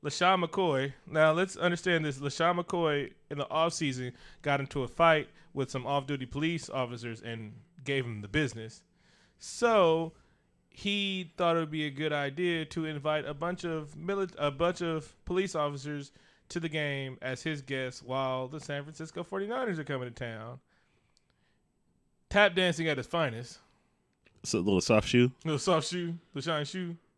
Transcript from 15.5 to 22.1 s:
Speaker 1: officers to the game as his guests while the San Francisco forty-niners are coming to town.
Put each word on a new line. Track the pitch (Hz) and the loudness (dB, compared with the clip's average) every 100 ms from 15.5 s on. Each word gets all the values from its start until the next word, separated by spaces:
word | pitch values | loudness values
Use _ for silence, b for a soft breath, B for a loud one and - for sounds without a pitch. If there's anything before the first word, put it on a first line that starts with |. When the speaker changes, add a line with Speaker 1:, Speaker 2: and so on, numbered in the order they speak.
| 165 | 0
Speaker 1:
officers | 147 143 143 147 139 b b b b | -2 -4 -6 -8 -10 b b b b
to | 175 | -6
the | 165 | -4
game | 156 147 139 135 131 | -2 -2 -2 -6 -8
as | 131 131 | -6 -4
his | 165 151 | -4 -6
guests | 135 135 127 123 | -4 -4 -4 -8
while | 120 131 131 131 127 | -6 -2 0 -2 -4
the | 151 | -10
San | 139 143 | -6 -8
Francisco | 143 156 160 - | -8 -12 -10 -8
forty-niners | 170 196 202 247 254 170 | -6 -6 -4 -2 -2 -4
are | 147 | -4
coming | 139 123 | -4 -6
to | |
town. | 117 120 110 110 127 _ _ _ _ _ _ _ _ _ _ _ _ _ _ _ | -8 -8 -8 -12 -16 _ _ _ _ _ _ _ _ _ _ _ _ _ _ _